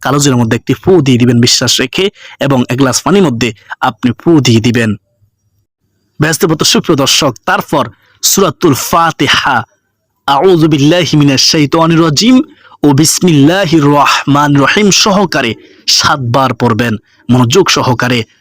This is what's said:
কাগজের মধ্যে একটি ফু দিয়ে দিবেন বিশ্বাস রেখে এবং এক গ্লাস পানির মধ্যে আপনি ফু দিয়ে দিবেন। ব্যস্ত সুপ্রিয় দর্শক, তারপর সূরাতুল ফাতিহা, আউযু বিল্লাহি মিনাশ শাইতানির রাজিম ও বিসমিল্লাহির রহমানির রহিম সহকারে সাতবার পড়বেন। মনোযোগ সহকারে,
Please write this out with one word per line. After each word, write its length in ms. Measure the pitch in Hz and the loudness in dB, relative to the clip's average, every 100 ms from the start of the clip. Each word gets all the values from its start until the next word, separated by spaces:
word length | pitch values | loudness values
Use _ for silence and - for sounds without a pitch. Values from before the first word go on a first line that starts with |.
কাগজের 360 | 131 143 139 123 | -4 -2 0 0
মধ্যে 180 | 117 113 | 0 -2
একটি 180 | - | -4
ফু 280 | - 175 180 | -4 0 2
দিয়ে 160 | 135 120 | 2 2
দিবেন 220 | 123 120 | 2 2
বিশ্বাস 420 | 117 - - - | 0 0 -2 -2
রেখে 280 | 131 - 196 - - - | -4 -4 -4 -6 -16 -6
এবং 240 | 139 127 - | -2 0 -2
এক 80 | 123 | 0
গ্লাস 240 | 131 120 | -2 -2
পানির 220 | 139 202 | 0 0
মধ্যে 300 | 160 117 117 - - - | 0 0 -4 -6 -14 -6
আপনি 300 | 127 - 123 | -6 -2 -4
ফু 300 | - 175 160 | -2 0 2
দিয়ে 200 | 127 110 | 2 2
দিবেন। 340 | 120 117 113 101 _ _ _ _ _ _ _ _ _ _ _ - | 0 0 -2 -6 _ _ _ _ _ _ _ _ _ _ _ -4
ব্যস্ত 440 | 151 160 175 160 | -4 -2 -2 -2
সুপ্রিয় 340 | - 233 180 139 | -2 -2 0 0
দর্শক, 380 | 135 - 143 - - | 0 0 -2 -4 -4
তারপর 440 | 202 - 151 - - _ _ | -4 -2 -4 -4 -10 _ _
সূরাতুল 500 | - - 180 - 170 | -4 0 -2 0 -2
ফাতিহা, 920 | 127 - 170 165 - 143 - 143 123 - _ _ _ _ _ - | -2 -2 0 0 -2 -2 -2 -2 -4 -6 _ _ _ _ _ -4
আউযু 400 | 139 190 175 160 | 0 2 2 2
বিল্লাহি 500 | 151 147 175 165 151 | 2 2 2 0 2
মিনাশ 340 | 143 131 - | 2 2 0
শাইতানির 520 | 165 143 165 165 160 | 0 0 0 2 2
রাজিম 380 | 165 139 226 254 - - _ - | 0 0 2 2 0 -10 _ -2
ও 100 | 147 | 0
বিসমিল্লাহির 880 | 139 160 - 180 147 143 190 175 160 | 2 0 0 2 4 2 2 0 0
রহমানির 760 | 143 147 - - - 139 147 143 | 2 2 0 -2 0 0 2 2
রহিম 320 | 147 208 208 | 0 2 0
সহকারে 640 | - 220 190 185 151 120 - - - - | 0 0 0 0 -2 -4 -6 -14 -12 -4
সাতবার 680 | - - 151 120 135 127 | -2 -2 -4 -2 -2 -2
পড়বেন। 420 | 123 120 110 120 104 _ _ - | -2 -2 0 -2 -6 _ _ -2
মনোযোগ 400 | 123 120 190 - | 0 2 0 0
সহকারে, 540 | 147 127 120 123 123 - _ | -2 -2 -2 -2 -4 -6 _